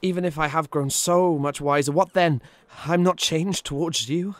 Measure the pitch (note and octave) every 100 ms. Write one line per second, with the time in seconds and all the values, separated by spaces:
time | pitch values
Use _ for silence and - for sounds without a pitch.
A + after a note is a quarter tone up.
0 | F#3 F3+ F3+ D3+ D#3 D3+ D3+ D3+ C#3 -
1 | - F3 F#3 D#3 C#3+ C#3 C#3+ C#3+ C#3 D3
2 | F#3 F#3+ F3 C#3 - _ _ - C#3+ F3
3 | F3 F3 - D#3+ F3+ F3 - C#3+ E3 -
4 | A2+ D#3+ F#3 G3